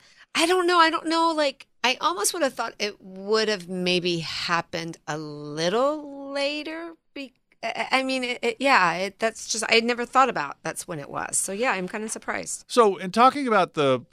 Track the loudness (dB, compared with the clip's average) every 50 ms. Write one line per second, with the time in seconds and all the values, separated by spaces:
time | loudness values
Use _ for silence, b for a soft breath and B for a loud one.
0 | b b b b b b -2 0 2 2 4 4 4 4 6 6 6 4 4 0
1 | -2 0 0 2 2 2 2 2 0 0 -2 -4 -14 _ _ _ -2 -2 0 0
2 | 0 -2 -2 0 -2 -2 -2 0 -2 -2 -2 -4 -8 -8 -6 -6 -6 -6 -6 -8
3 | -18 -18 -16 -10 -4 0 0 0 2 0 -2 -4 -6 -8 -6 -4 0 2 2 2
4 | 2 0 -2 -4 -4 -6 -8 -6 -4 -2 -2 -2 -2 _ -6 -8 -8 -8 -10 -12
5 | _ -8 -8 -6 -8 -10 -12 -12 -12 -10 -6 -2 -2 0 2 2 2 0 0 -2
6 | -8 -12 -14 -14 -12 -8 -6 -4 -4 -2 -4 -4 -8 -8 -10 -10 -12 -12 -16 _
7 | _ _ -14 -14 -14 -14 _ _ _ _ _ -10 -8 -8 -6 -6 -6 -2 -2 0
8 | 0 0 -2 -2 -2 -4 -6 -2 -2 -2 -2 0 2 4 6 6 6 4 2 0
9 | -4 -6 -4 -2 -4 -4 -4 -4 -8 -6 -6 -4 0 2 4 4 4 2 0 -2
10 | -2 0 4 4 4 4 4 -2 -4 -6 -8 _ -8 -8 -8 -8 -8 -8 -8 -10
11 | -8 -8 -8 -6 -6 -4 -2 -2 -2 -2 -4 -2 -2 0 0 -2 -2 -6 -6 -8
12 | -8 -8 -10 -10 -8 -8 -8 -8 -6 -8 -10 -10 -8 -2 4 6 6 6 6 2
13 | -4 -2 2 6 6 6 6 4 0 2 4 4 4 2 2 2 4 4 4 2
14 | 0 -6